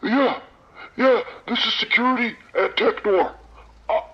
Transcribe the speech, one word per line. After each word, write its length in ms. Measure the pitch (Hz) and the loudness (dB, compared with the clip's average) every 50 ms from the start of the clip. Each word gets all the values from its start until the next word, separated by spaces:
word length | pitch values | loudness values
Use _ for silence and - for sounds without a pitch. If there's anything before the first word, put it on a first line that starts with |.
Yeah, 380 | - - 220 269 277 233 - - - - - _ - - - - - - - | -2 0 0 2 2 2 0 -4 -10 -18 -20 _ -20 -20 -20 -20 -20 -20 -6
yeah, 260 | - 233 262 254 226 - - - - - | 0 4 4 4 4 2 -4 -12 -18 -8
this 120 | - 226 226 | -6 -4 -2
is 160 | - - - | -2 -2 -2
security 640 | - - - - - 240 254 262 247 240 233 - - - - - | -2 -2 0 0 2 2 2 0 0 -2 -4 -6 -8 -18 -8 -2
at 220 | 185 190 - - | -2 0 0 0
Technor. 580 | - 208 269 - - - 214 196 185 156 - - - - - - - - - - - - - | 0 0 0 0 0 0 2 2 2 2 0 -2 -12 -20 -20 -20 -20 -20 -20 -20 -20 -6 -2
I 120 | - - - - | -2 -2 -2 -4